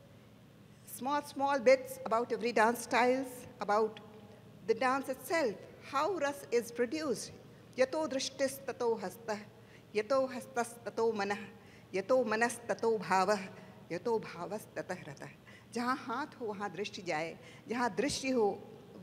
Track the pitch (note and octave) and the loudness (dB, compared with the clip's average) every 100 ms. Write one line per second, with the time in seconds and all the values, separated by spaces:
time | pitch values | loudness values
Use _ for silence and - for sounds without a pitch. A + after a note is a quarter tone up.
0 | - - - - - - - - - - | -20 -20 -20 -20 -20 -20 -20 -20 -16 -8
1 | B3 D4 D4 - C#4 C#4 A3+ C4 C4 - | -2 0 -2 -2 2 4 8 6 4 -8
2 | - A3 A#3+ A3 A3+ A#3 A3 A#3+ - B3 | 0 0 0 -2 0 6 4 4 0 4
3 | B3 C4 C4+ - - - G3+ G#3 A3 - | 4 4 0 -10 -16 -10 2 2 2 -2
4 | - - - - - - - A3 B3+ C4+ | -16 -20 -20 -20 -20 -16 -2 2 2 0
5 | C4+ C4 - E4+ C4+ F3+ - - - C4+ | -2 -8 -2 2 2 -2 -10 -18 -4 0
6 | D#4 F#4 C#4+ C#4+ - A#3+ G#3 - A#3+ D#4 | 0 2 0 -2 0 0 0 -2 -2 -2
7 | D#4 G#3+ - - - - - - C4 D#4 | -2 -2 -4 -12 -20 -20 -16 0 2 2
8 | D#4 C4 - - C4+ C4+ - A#3 A#3+ A3 | 0 -2 -4 0 -2 -2 -8 -2 0 0
9 | G#3 - - G#3 - - - - - G#3 | -2 -8 -6 -6 -8 -20 -20 -20 -6 -4
10 | G#3+ C4+ C4 B3 - - A3+ - - G3+ | 2 2 2 -2 -6 -2 -2 -4 -8 0
11 | A3+ A3 G3 G3+ - - - - - F#3 | 2 2 0 -2 -6 -16 -20 -20 -6 -4
12 | F#3+ B3+ A3+ G#3+ A#3+ A#3+ - G3 A3+ A3 | 4 4 4 2 2 0 -4 0 2 2
13 | E3+ F#3 F#3 G#3 - - - - - E3+ | 4 4 6 2 0 -12 -18 -20 -8 -4
14 | A#3+ A3+ - E3+ E3+ G#3 - - - F3+ | 0 -2 -2 -8 -8 -8 -8 -10 -8 -8
15 | - C#3+ D3 - - - - A3+ A#3+ C4 | -10 -14 -14 -16 -20 -20 -10 -6 -2 -2
16 | - A#3 D4 - A#3 G3 G3+ D#3+ G#3 - | -2 -6 -6 -8 -8 -6 -6 -4 -8 -6
17 | F3 D#3 E3 - - - - A#3+ B3 F#3 | -4 -4 -4 -8 -18 -20 -6 0 0 2
18 | C4+ - C4+ C4 G#3 - - - - - | 0 0 0 4 2 2 -10 -18 -18 -6